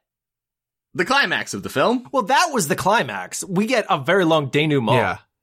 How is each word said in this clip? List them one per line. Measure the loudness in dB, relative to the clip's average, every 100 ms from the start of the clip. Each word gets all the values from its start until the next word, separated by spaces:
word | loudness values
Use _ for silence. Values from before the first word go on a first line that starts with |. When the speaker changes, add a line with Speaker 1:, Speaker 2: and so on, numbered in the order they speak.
| _ _ _ _ _ _ _ _ _
Speaker 1:
the | -4 0
climax | 0 0 -2 -4
of | -8
the | -6
film. | 0 0 0 -2
Speaker 2:
Well, | -4
that | 0 2 2
was | 0 -2
the | -2
climax. | 0 0 0 -6 -8 -10 -4
We | -2 0
get | 0 0
a | -2
very | 2 2 4
long | 2 2
denouement. | 0 2 2 2 2
Speaker 3:
Yeah. | 2 -2 _ _